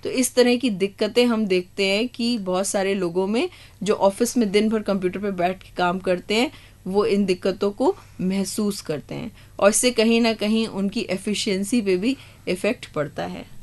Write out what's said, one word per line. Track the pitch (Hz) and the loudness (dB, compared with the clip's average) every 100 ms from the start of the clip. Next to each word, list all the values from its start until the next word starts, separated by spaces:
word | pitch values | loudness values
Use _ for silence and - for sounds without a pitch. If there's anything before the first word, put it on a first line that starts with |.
तो | - | -4
इस | 254 247 - | -2 0 4
तरह | 240 247 | 4 4
की | 254 | 0
दिक्कतें | 190 196 - 214 240 240 | 0 -2 -2 0 2 2
हम | 220 214 | 2 2
देखते | 185 180 - 196 | 0 -2 -2 0
हैं | 202 240 | 0 -2
कि | - 233 240 | -2 -2 -2
बहुत | 185 180 196 | -2 -2 0
सारे | 208 190 | -2 0
लोगों | 196 175 175 190 | 0 -2 -2 0
में | 220 359 - - - | 0 -2 -6 -20 -6
जो | 196 | -2
ऑफिस | - 196 196 247 - | 2 2 2 0 2
में | 208 | 2
दिन | 202 220 | 2 2
भर | 220 | 0
computer | 208 196 180 185 | 0 -2 -2 -2
पे | 208 | -4
बैठ | 185 175 185 | -2 -2 -2
के | - - | -8 -4
काम | 180 185 | -2 -2
करते | 185 180 - 214 | -2 -2 0 0
हैं | 294 - - - - | 0 -4 -20 -14 -2
वो | 196 180 | 0 2
इन | 202 196 | 2 2
दिक्कतों | 180 202 185 202 | 0 -2 -2 -2
को | 202 269 392 - - | 0 0 0 -8 -6
महसूस | 185 196 190 - 208 196 | -2 0 -2 -2 -2 -4
करते | - 147 - 143 | -6 -8 -8 -10
हैं | 175 - - - | -10 -14 -18 2
और | 196 | 4
इससे | 214 247 | 4 2
कहीं | 240 220 233 | 4 4 4
ना | 233 | 2
कहीं | 220 208 220 226 | 0 0 0 0
उनकी | 190 196 233 | -2 -4 -2
efficiency | - 190 214 202 - 190 196 247 | -4 -4 -4 -4 -2 -2 0 0
पे | 196 180 | 2 0
भी | 220 269 - - - | 0 -2 -8 -12 -6
effect | 185 196 240 - | -2 -2 -4 -6
पड़ता | - 147 160 170 | -6 -6 -6 -8
है। | 175 - - | -10 -12 -16